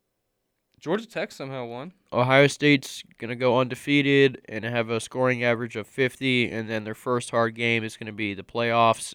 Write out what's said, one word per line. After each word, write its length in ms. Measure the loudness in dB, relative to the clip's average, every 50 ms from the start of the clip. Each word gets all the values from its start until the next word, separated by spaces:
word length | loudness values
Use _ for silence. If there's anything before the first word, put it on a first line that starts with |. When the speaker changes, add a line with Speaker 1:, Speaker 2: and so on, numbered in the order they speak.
| _ _ _ _ _ _ _ _ _ _ _ _ _ _ _ _
Speaker 1:
Georgia 260 | -6 -4 -4 -4 -6
Tech 260 | -8 -8 -8 -8 -8 -10
somehow 340 | -12 -12 -10 -8 -8 -8
won. 260 | -8 -10 -12 -12 -14 -18 _ _ _ -2
Speaker 2:
Ohio 340 | 0 2 4 6 6 6
State's 560 | 6 4 2 2 4 4 4 2 -4 -14 -16 -18 _ _ -14
gonna 180 | -12 -10 -6
go 220 | -2 0 2 2 2
undefeated 840 | 0 -2 -4 -8 -2 0 2 2 4 4 4 6 6 4 2 -2 -14 -14
and 160 | -12 -10 -8
have 260 | -4 -2 -2 -2 -2
a 100 | -4 -4
scoring 440 | -6 -6 -4 0 0 0 0 0 0
average 320 | 0 0 0 -4 -8 -8
of 100 | -10 -10
fifty, 640 | -6 _ -2 -2 -2 -2 -2 -2 0 2 2 2 0
and 180 | -2 -4 -6 -4
then 160 | -4 -6 -6
their 100 | -8 -10
first 360 | -8 -4 -2 -2 -2 -2 -2
hard 240 | 0 0 0 0 0
game 300 | -2 -2 0 0 0 -2
is 120 | -4 -8
gonna 160 | -10 -12 -10 -8
be 220 | -6 -6 -6 -6
the 80 | -8 -10
playoffs, 720 | -8 -4 -2 -2 2 4 4 6 6 4 2 -2 -12 -14